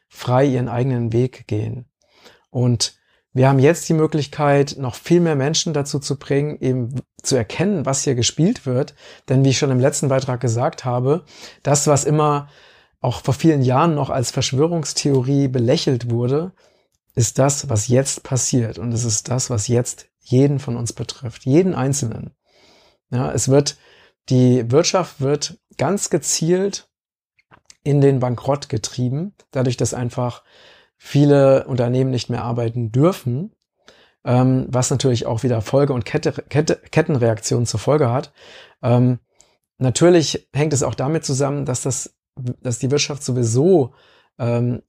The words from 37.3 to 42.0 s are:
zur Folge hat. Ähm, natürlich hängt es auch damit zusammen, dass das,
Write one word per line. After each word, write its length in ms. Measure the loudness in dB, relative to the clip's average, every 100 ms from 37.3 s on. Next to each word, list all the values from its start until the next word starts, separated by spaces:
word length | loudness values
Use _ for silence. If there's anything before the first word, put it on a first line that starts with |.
| 0 -2 -2 -2
zur 140 | -2
Folge 300 | 0 2 2
hat. 220 | -2 -6 _ -20 -20 -20 _
Ähm, 360 | 2 4 4 0 _ _ _ _ _ -4
natürlich 680 | -2 4 6 6 4 -4 _
hängt 220 | -2 0
es 80 | 0
auch 120 | -2
damit 300 | -4 -4 -2
zusammen, 400 | -2 -2 -2 -2
dass 160 | -4 -4
das, 320 | -4 -6